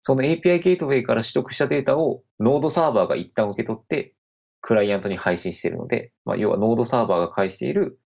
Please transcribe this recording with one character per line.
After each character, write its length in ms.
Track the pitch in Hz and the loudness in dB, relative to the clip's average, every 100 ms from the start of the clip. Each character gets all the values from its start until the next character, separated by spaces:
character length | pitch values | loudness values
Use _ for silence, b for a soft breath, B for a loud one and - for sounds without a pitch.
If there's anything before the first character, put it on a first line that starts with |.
| - | 0
そ 100 | 135 | 0
の 80 | |
エ 100 | 135 | 2
ー 80 | 165 | 2
ピ 80 | 180 | 2
ー 40 | |
ア 20 | 175 | 4
イ 40 | |
ゲ 140 | 185 | 2
ー 60 | 180 | 2
ト 60 | 151 | 2
ウ 40 | |
ェ 80 | 135 | 0
イ 60 | |
か 120 | 117 117 | 2 -2
ら 60 | |
取 120 | 110 | 0
得 200 | 143 143 | -2 -4
し 40 | - | -2
た 100 | 139 | 0
デ 140 | 147 | 0
ー 40 | 135 | 0
タ 120 | 135 | 0
を 260 | 156 - _ _ | 0 -2 _ _
ノ 180 | 107 143 | 2 2
ー 40 | |
ド 100 | 151 | 2
サ 200 | 175 160 | 2 2
ー 20 | |
バ 120 | 113 90 | 2 0
ー 20 | |
が 80 | - | -2
一 160 | 87 | -4
旦 180 | - 104 | -2 -2
受 120 | 98 | -2
け 40 | 113 | -6
取 140 | 113 | -6
っ 40 | _ | _
て、 300 | 151 - _ _ _ _ _ | -6 -6 _ _ _ _ _
ク 140 | - 110 | 0 2
ラ 80 | |
イ 100 | 104 | 2
ア 40 | 101 | 0
ン 40 | |
ト 60 | 98 | -4
に 100 | 92 | -4
配 200 | - 87 | -2 -2
信 160 | 92 | -4
し 80 | 85 | -6
て 80 | - | -6
る 80 | 82 | -6
の 100 | 82 | -4
で、 240 | - - _ - | -4 -6 _ -6
ま 80 | |
あ、 40 | 95 | -2
要 120 | 104 | 0
は 80 | - | 2
ノ 160 | 107 | 2
ー 40 | 117 | 2
ド 80 | 117 | 0
サ 200 | 123 107 | 0 0
ー 20 | |
バ 100 | 90 | 0
ー 20 | |
が 100 | 85 | 0
介 220 | - 95 | -2 -4
し 60 | - | -4
て 100 | 123 | -4
い 60 | |
る 260 | 175 156 - _ | -2 -2 -6 _